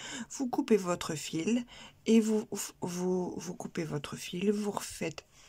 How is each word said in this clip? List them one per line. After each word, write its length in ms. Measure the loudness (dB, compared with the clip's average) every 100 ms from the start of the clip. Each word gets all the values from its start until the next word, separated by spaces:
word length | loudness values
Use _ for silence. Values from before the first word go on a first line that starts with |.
| -12 -10 -10
vous 160 | -6 -2
coupez 280 | -2 4 4
votre 380 | 4 -2 -2
fil 540 | -6 -4 -2 0 0 -4 -14 -20 -8 6
et 120 | 6
vous, 280 | 8 2 0 -6 -8 -6
vous, 540 | -6 -2 0 2 0 -4
vous 160 | -8
coupez 300 | -8 -6 -4
votre 320 | -2 -4 -6 -8
fil, 360 | -6 0 2
vous 200 | 2 0
refaites, 520 | -2 -6 -4 -4 -4 -14 -8